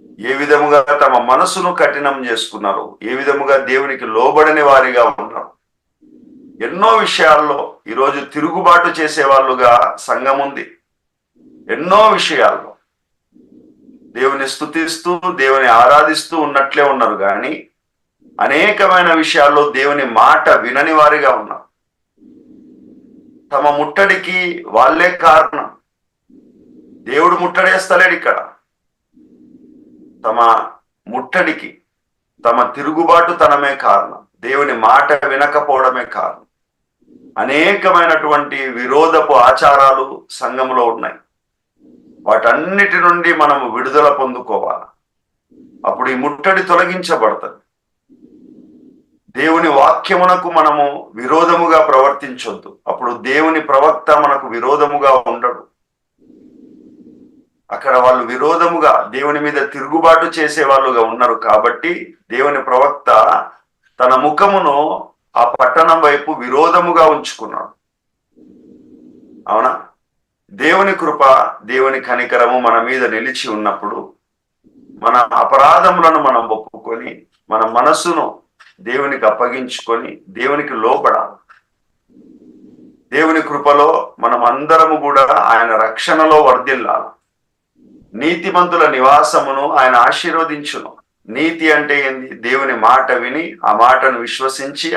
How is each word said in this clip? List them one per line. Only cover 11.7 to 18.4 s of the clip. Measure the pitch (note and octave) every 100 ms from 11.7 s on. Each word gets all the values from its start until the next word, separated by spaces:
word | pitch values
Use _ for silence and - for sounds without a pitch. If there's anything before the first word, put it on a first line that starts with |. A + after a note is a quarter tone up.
ఎన్నో | C3+ E3+ G#3 G#3+
విషయాల్లో | F#3+ - C#3 G#2+ G2+ - - _ _ _ _ _ _ _ _ _ _ _ - _ B2
దేవుని | C3+ C#3 C3+
స్తుతిస్తూ, | - D3 D#3+ D#3+ D#3+ F3 F3 F3+
దేవుని | C3+ C3+ C3+ B2
ఆరాధిస్తూ | A#2 B2+ D3 D3+ D#3 - E3
ఉన్నట్లే | C#3+ C#3 C3+ D3 C#3+
ఉన్నారు, | C3 A2 G2+
కానీ | G2 G2+ C3 - - _ _ _ _ _ _ -